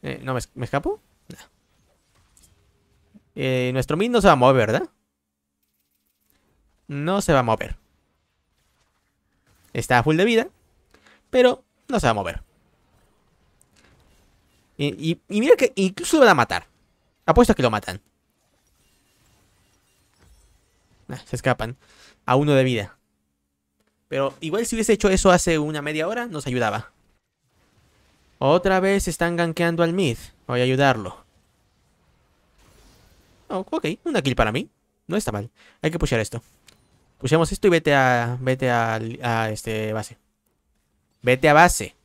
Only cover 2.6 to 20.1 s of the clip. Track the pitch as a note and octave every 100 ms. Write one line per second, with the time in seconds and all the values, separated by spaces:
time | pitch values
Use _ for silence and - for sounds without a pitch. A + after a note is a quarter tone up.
2.6 | _ _ _ _ _ _ _ - C3+ B2+
3.6 | B2+ C3 B2+ D#3+ A3+ A#3+ F#3+ C#3+ B2 C3
4.6 | G#2+ A2 F4 _ _ _ _ _ _ _
5.6 | _ _ _ _ _ _ _ _ _ _
6.6 | _ _ _ C#3+ D3+ G3 - C#3 A#2+ A2
7.6 | - - _ _ _ _ _ _ _ _
8.6 | _ _ _ _ _ _ _ _ _ _
9.6 | _ - - B2 A#2+ D#3 G#3 A3+ A#3+ _
10.6 | _ _ _ _ _ _ _ C4 B3 -
11.6 | _ _ _ B3 C3 G#2+ F2+ D#2+ - _
12.6 | _ _ _ _ _ _ _ _ _ _
13.6 | _ _ _ _ _ _ _ _ _ _
14.6 | _ - C#3+ - D#3+ E3 _ G#3 C4 A#4+
15.6 | C4 - F#3+ F#3+ F4 D#4+ A#3+ D#3+ A#2 F2
16.6 | - _ _ _ _ _ - D#3+ A#3+ G3+
17.6 | B2 G#2+ - F#2+ _ _ _ _ _ _
18.6 | _ _ _ _ _ _ _ _ _ _
19.6 | _ _ _ _ _